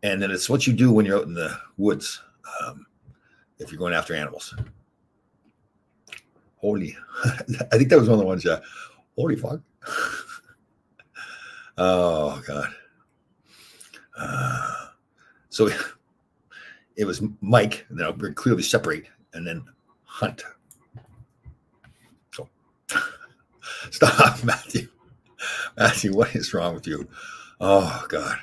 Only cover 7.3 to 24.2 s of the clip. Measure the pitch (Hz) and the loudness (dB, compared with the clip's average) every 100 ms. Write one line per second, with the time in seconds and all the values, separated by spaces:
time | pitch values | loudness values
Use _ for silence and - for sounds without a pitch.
7.3 | - - 117 - 117 127 160 113 113 95 | -2 -6 -6 0 4 8 8 8 4 4
8.3 | 95 87 80 - - - _ _ - 165 | 0 0 -2 -4 -18 -20 _ _ -4 -2
9.3 | 143 - 151 - _ - - - - - | -2 -4 -8 -12 _ -10 -4 -4 -6 -12
10.3 | - _ _ _ _ _ _ - - - | -18 _ _ _ _ _ _ -20 -18 -18
11.3 | - - - - - 92 92 90 82 73 | -16 -18 -20 -20 0 2 4 4 2 -2
12.3 | 71 65 71 71 - - _ _ _ _ | -4 -8 -8 -8 -10 -20 _ _ _ _
13.3 | _ _ - - - - - - - - | _ _ -20 -20 -20 -20 -20 -20 -12 -8
14.3 | - - - - - - _ _ _ _ | -4 -4 -4 -4 -6 -12 _ _ _ _
15.3 | _ _ - 107 - - - _ _ _ | _ _ 0 2 2 -8 -12 _ _ _
16.3 | _ _ - - - _ - 104 90 107 | _ _ -20 -20 -20 _ -4 -4 -2 -6
17.3 | - 95 120 104 - - 78 82 - - | -6 4 4 4 -2 -10 -6 -4 -4 -8
18.3 | 73 - 107 87 117 - 78 - _ _ | -2 2 2 2 0 0 -6 -8 _ _
19.3 | 82 85 82 - _ _ _ _ - - | -12 -10 -10 -12 _ _ _ _ -6 -6
20.3 | - - - _ - _ - - - - | -6 -16 -20 _ -20 _ -20 -20 -20 -20
21.3 | _ - - _ _ _ _ _ _ _ | _ -20 -20 _ _ _ _ _ _ _
22.3 | - - _ _ _ _ - - - - | -16 -16 _ _ _ _ -2 -2 -10 -20
23.3 | _ _ _ - - - - 143 - | _ _ _ -16 -14 -12 4 4 8